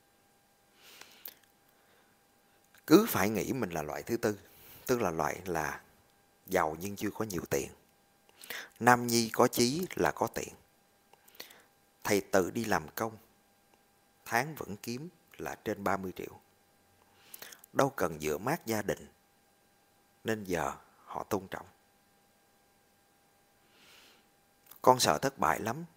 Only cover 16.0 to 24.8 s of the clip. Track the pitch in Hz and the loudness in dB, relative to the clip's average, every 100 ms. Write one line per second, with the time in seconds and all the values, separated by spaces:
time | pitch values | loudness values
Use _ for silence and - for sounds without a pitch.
16 | 95 - - - - _ _ _ _ _ | -4 -10 -12 -14 -20 _ _ _ _ _
17 | _ _ - - - - - - 135 - | _ _ -20 -20 -18 -20 -4 0 2 0
18 | 87 80 76 76 113 170 113 110 101 76 | -4 -2 -4 -4 -2 -4 -4 -4 -2 -6
19 | - _ _ _ _ _ _ _ _ _ | -8 _ _ _ _ _ _ _ _ _
20 | _ _ 110 110 95 85 69 - - _ | _ _ -4 -4 -2 -2 -2 -4 -14 _
21 | - - - 98 92 82 90 _ _ _ | -12 -10 -4 -6 -6 -14 -14 _ _ _
22 | _ _ _ _ _ _ _ _ _ _ | _ _ _ _ _ _ _ _ _ _
23 | _ _ _ _ _ _ _ _ - - | _ _ _ _ _ _ _ _ -20 -20
24 | - - _ _ _ _ - - | -20 -20 _ _ _ _ -20 2